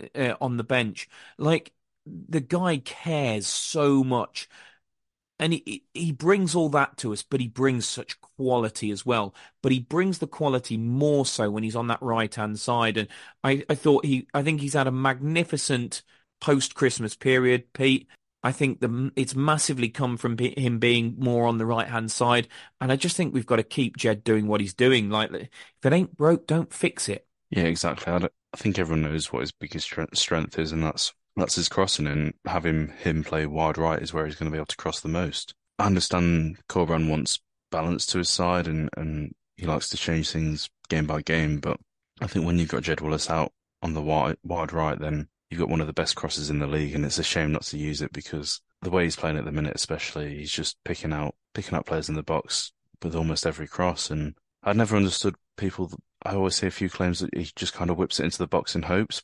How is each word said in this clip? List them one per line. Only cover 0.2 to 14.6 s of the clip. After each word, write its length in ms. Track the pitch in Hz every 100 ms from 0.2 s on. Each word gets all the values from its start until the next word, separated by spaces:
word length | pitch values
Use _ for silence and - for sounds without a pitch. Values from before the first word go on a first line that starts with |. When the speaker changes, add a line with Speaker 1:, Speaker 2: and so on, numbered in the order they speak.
| 123 -
Speaker 1:
on 160 | 131 120
the 40 |
bench. 440 | 113 127 110 - - - - -
Like, 340 | 147 165 - _ _ _ -
the 340 | 170 - 160
guy 380 | 127 175 180 147
cares 720 | - - 165 151 127 107 95
so 560 | - - 160 143 139
much. 440 | 131 120 - - - - - _ _ _ _ _ _ -
And 120 | 160
he, 100 | 165 -
he, 180 | 101 _
he 200 | - 170
brings 420 | 131 160 202 180
all 140 | 170 156
that 260 | 143 139 -
to 140 | 117
us, 100 | 104
but 180 | - 135
he 80 | 120
brings 360 | 127 135 123
such 360 | - - - -
quality 680 | - - 131 123 110 - 107
as 140 | 98
well. 300 | 123 117 101 - - _
But 120 | -
he 80 | 131
brings 380 | 120 165 190 170
the 80 | 156
quality 520 | - 147 127 - 113
more 480 | 117 131 147 143 127
so 240 | - 107
when 120 | 107
he's 140 | 110 117
on 120 | 117
that 120 | 117
right-hand 580 | 131 113 107 117 107 104
side. 380 | - 120 113 110
And 120 | 101 - - -
I, 200 | 135 139 -
I 60 |
thought 320 | 147 156 139 147
he, 220 | 127 -
I 100 | 143
think 180 | 147 151